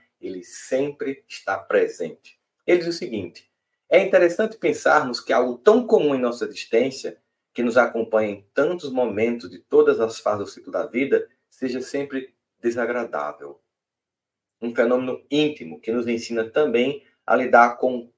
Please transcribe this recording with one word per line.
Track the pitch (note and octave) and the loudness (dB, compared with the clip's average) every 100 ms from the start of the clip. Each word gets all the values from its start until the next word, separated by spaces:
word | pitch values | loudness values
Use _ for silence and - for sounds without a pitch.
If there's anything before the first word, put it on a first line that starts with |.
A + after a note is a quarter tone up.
| _ _ | _ _
ele | - F#2 | -12 -12
sempre | - - - C3 D3 C#3+ C3+ C3+ _ | -12 -12 -4 -2 -2 -4 -8 -8 _
está | - - F#2+ | -12 -6 -6
presente. | - G2+ F2+ - E2+ - - _ _ _ | 0 2 2 -4 -10 -10 -20 _ _ _
Ele | - F3 | 2 2
diz | E3+ | 2
o | |
seguinte: | E3+ F3+ A2 - - _ _ _ _ _ | -6 -6 -8 -8 -14 _ _ _ _ _
"É | E3 | 2
interessante | F#3+ F#3 F3 E3+ A3 - | 4 4 4 2 -4 0
pensarmos | D#3+ D3 C#3 D3 B2+ A#2+ | -2 0 4 4 2 -6
que | - | 0
algo | A#2+ B2+ A#2+ | 0 0 2
tão | - B3 | 4 4
comum | A#3 G#3 D3 | 4 2 4
em | C3 | 0
nossa | B2 A2+ | -2 -4
existência, | A2 - - A2+ C3+ - - - _ _ _ | -8 -8 0 2 2 -4 -12 -12 _ _ _
que | - | -4
nos | A#2+ B2 | 2 2
acompanha | A#2 A2+ A2 A2 G#2+ | 2 0 0 0 0
em | G2 _ | -6 _
tantos | - D#3 F3 C#3 | 0 0 -2 -4
momentos | B2+ A#2 G2+ A#2 A#2 - | -2 -2 0 -2 -2 -10
de | F2+ | -18
todas | _ D3 D3 C3+ | _ 4 6 4
as | A2 - | 0 -2
fases | G#2 G#2 | -4 -2
do | G2 | -6
ciclo | - - | -12 -8
da | F2+ E2 | -6 -4
vida, | B2 C#3 - - _ _ | -4 0 0 -2 _ _
seja | - C3 B2 | -10 -6 -6
sempre | - C#3 C#3 C3+ C3 _ _ _ | -6 -8 -6 -10 -12 _ _ _
desagradável. | A#2 A#2 A#2 B2 A#2 D2 D2 D2 C#2+ C#2+ _ _ _ _ _ _ _ _ _ _ | -4 -2 -4 -4 -6 -6 -8 -10 -18 -18 _ _ _ _ _ _ _ _ _ _
Um | A#2+ | -6
fenômeno | A#2+ A#2+ B2+ B2+ - _ | 0 2 2 -2 -8 _
íntimo | D3 D3+ - - A2+ | 0 0 -2 -14 -10
que | - | -4
nos | A#2+ A#2 | -4 -2
ensina | A#2 - A#2 A2 | -4 -4 -6 -2
também | D3 D3 A#2+ C3 D3 _ _ - | 0 2 2 0 -4 _ _ -2
a | |
lidar | B2 B2 A#2+ A#2+ - | 0 4 6 6 2
com | B2+ B2 A#2 | -4 -4 -10